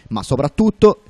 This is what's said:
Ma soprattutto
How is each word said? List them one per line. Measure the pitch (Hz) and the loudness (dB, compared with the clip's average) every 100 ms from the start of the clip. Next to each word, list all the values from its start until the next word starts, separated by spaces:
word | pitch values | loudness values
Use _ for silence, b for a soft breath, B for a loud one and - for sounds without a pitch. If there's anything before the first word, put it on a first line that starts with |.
| b | b
Ma | 110 | -12
soprattutto | - 131 143 - 220 - 151 - _ | -6 -4 -4 -2 -2 2 2 2 _